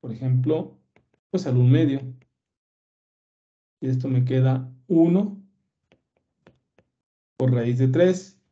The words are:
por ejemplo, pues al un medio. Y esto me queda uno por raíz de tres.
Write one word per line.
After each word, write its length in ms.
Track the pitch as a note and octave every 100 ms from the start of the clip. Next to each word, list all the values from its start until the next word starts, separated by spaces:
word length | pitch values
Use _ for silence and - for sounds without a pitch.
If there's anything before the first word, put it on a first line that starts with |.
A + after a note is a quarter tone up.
por 100 | C3
ejemplo, 640 | A2 C3 B2+ B2+ D#3 F#3+ _ _ _ _ _ _
pues 180 | F#3 D#3
al 80 | B2
un 160 | B2
medio. 300 | D3+ D#3 C3+ C3 - _ _ _ _ _ _ _ _ _ _ _ _ _ _ _ _
Y 60 | C3+
esto 220 | B2+ C3
me 160 | B2+ B2+
queda 440 | C3 C3 C3 - - -
uno 540 | E3 E3+ F#3 G#3+ - - _ _ _ _ _ _ _ _ _ _ _ _ _ _ _ _ _ _ -
por 160 | B2+
raíz 240 | B2 A#2 B2
de 100 | C3
tres. 540 | D3 F#3 F#3 - _ _